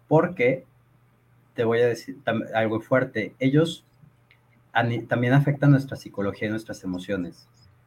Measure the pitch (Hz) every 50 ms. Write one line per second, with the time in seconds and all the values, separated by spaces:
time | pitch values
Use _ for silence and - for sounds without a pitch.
0 | _ - 196 214 - - - - - 175 175 - - _ _ _ _ _ _ _
1 | _ _ _ _ _ _ _ _ _ _ - - 117 113 117 117 120 120 113 110
2 | - - 90 - - 117 110 110 - - - 113 110 107 110 110 - - 135 131
3 | 131 131 - 110 101 - - - 131 135 139 151 165 170 175 - _ _ _ _
4 | - - _ _ _ _ _ _ _ _ _ _ _ _ - 113 120 117 117 -
5 | - - 120 123 123 123 131 143 143 147 143 - 147 143 139 135 139 - 110 -
6 | - - - - 98 101 95 - 110 107 107 110 - - 101 - - 92 90 90
7 | - - 101 95 87 85 82 - - _ _ _ _ _ _ _ _